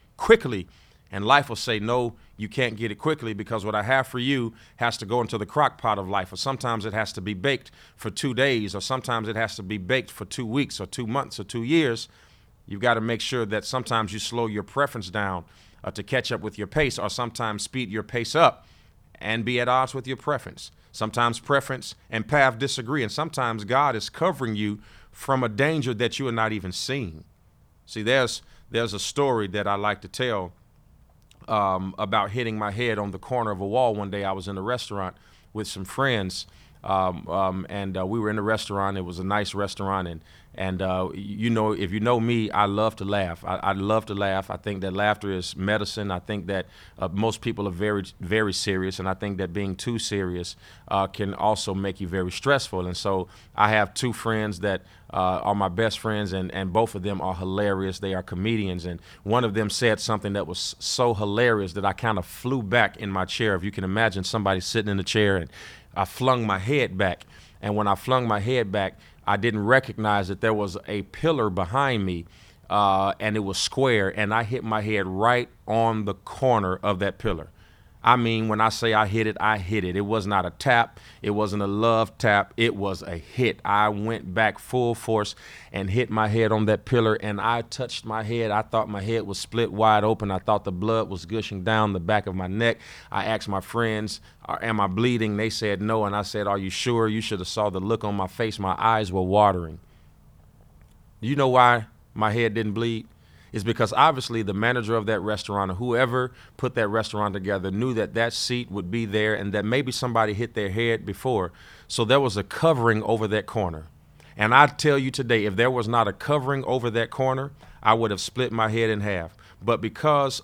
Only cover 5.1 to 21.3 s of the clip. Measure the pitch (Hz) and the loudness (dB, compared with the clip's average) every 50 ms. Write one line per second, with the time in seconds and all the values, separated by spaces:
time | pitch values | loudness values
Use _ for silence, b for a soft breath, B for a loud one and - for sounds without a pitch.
5.1 | 117 123 113 107 120 104 104 - - 147 143 131 - - - 113 104 98 95 92 | 0 0 0 0 -2 -6 -6 -2 0 2 2 2 0 0 -2 0 0 0 -2 -2
6.1 | 101 98 92 - 98 - - 139 131 - - 120 113 110 98 113 98 110 107 - | -2 -2 -2 -4 -6 -6 -6 -4 -4 -4 -4 -4 -4 -2 -4 -4 -4 -4 -4 -4
7.1 | - 107 90 104 104 90 110 139 135 - - - - B B B B B - 110 | -6 -6 -6 -4 -4 -2 0 0 -2 -2 -4 -12 -20 B B B B B -10 -8
8.1 | - - - 135 120 120 135 139 127 113 104 95 101 98 - - 131 127 - 131 | -6 -4 -4 -2 0 2 2 2 2 0 -2 -4 -6 -6 -4 -4 -4 -4 -2 -2
9.1 | 117 113 107 110 107 110 113 101 - - 98 92 107 101 92 87 131 131 123 - | -2 -2 -2 -2 -2 -2 -2 -4 -4 -6 -8 -6 -6 -4 -2 0 0 -2 -2 -4
10.1 | - - 101 - - 135 120 107 120 143 131 - - - 95 - - - 120 107 | -10 -14 -12 -10 -8 -8 -6 -2 -2 -2 -2 -2 -4 -8 -10 -8 -8 -8 -6 -4
11.1 | 123 139 135 - - - 98 - - 120 113 123 160 165 156 123 117 113 - - | -2 -4 -4 -4 -8 -12 -10 -8 -8 -6 -2 0 2 2 2 2 0 -2 -6 -12
12.1 | b b b b b b b b b b _ - 104 98 117 120 117 113 110 117 | b b b b b b b b b b _ -12 -6 0 2 2 4 4 2 0
13.1 | 117 104 - - 131 123 113 98 107 104 - - 131 127 123 - 120 113 107 90 | -2 -2 -2 -2 -2 -2 0 0 -2 -2 -2 -2 -4 -4 -2 0 0 0 0 -2
14.1 | 101 107 - - 117 120 117 110 104 104 95 - - 139 143 135 - 117 92 90 | -4 -6 -8 -6 -4 -2 -2 -2 -2 -4 -6 -4 -2 -2 -2 -2 -2 -6 -10 -6
15.1 | 87 107 101 98 95 87 85 b b b b b b b b - - 107 95 - | -4 -4 -2 -2 -2 -4 -8 b b b b b b b b -10 -8 -8 -6 -2
16.1 | 127 127 - - 120 104 98 107 92 104 101 - - 151 147 123 - - 98 101 | -2 -2 0 -2 -4 -4 -6 -6 -6 -6 -6 -2 0 0 0 0 0 -2 -4 -4
17.1 | - - 123 117 - - 117 110 104 101 - - - 131 123 92 104 107 104 - | -4 -4 -6 -6 -4 -4 -4 -4 -4 -4 -6 -6 -6 -6 -4 -4 -4 -6 -6 -4
18.1 | - 120 113 - - 160 170 127 - - b b b b b b b b b b | -4 -4 -4 0 4 6 8 6 6 4 b b b b b b b b b b
19.1 | b - - 107 110 117 104 123 123 120 120 120 127 131 131 131 - 135 113 127 | b -8 -6 -4 -2 -2 -2 0 0 0 2 2 2 2 2 0 -4 -8 -8 -8
20.1 | 131 - - 151 147 120 - - - - - - - b b b b - 113 107 | -10 -6 -4 -4 -4 -4 -6 -10 -16 -16 -18 -20 -20 b b b b -6 -6 -2
21.1 | - 120 120 120 | 0 2 2 2